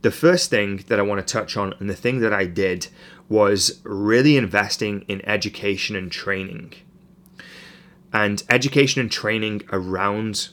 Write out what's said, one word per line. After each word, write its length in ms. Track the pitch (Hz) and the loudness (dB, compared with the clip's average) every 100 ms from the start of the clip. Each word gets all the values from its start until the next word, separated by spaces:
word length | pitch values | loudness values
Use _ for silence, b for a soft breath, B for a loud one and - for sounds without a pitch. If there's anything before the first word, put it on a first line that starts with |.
the 80 | - | 0
first 400 | - 165 180 - | 4 4 4 2
thing 340 | 113 101 98 - | 0 0 -4 -2
that 120 | 107 | 0
I 20 | |
wanna 220 | 101 101 | 0 -2
touch 340 | 95 113 - 110 | -4 -4 -4 -4
on, 160 | 98 - | -4 -4
and 100 | 98 | -8
the 60 | 92 | -4
thing 240 | 120 127 | -2 0
that 120 | 113 | 0
I 140 | 104 92 | 0 -2
did, 440 | 87 95 90 - B B B B | 0 -2 -2 -8 B B B B
was 540 | 107 101 101 95 - | 4 4 4 0 -4
really 540 | - 98 104 117 143 143 | -8 -2 2 6 6 4
investing 640 | 107 101 101 - 107 101 - | 4 0 0 -2 -4 -4 -6
in 200 | 98 104 | -8 -2
education 680 | 104 104 - 104 98 - 104 | -2 -2 -4 -4 -2 -4 -6
and 160 | 92 | -8
training. 640 | - - 95 95 85 - - - _ _ _ _ B B B B B B B _ | -8 -6 -4 -6 -10 -16 -20 -20 _ _ _ _ B B B B B B B _
And 300 | 107 104 101 - | 0 2 0 0
education 500 | 123 135 143 135 135 | 0 2 2 2 2
and 100 | 117 | -2
training 520 | - 107 110 107 104 - | -2 -2 -2 -2 -6 -4
around 760 | 98 92 92 101 104 110 101 - | -6 -4 -2 0 -2 -4 -6 -8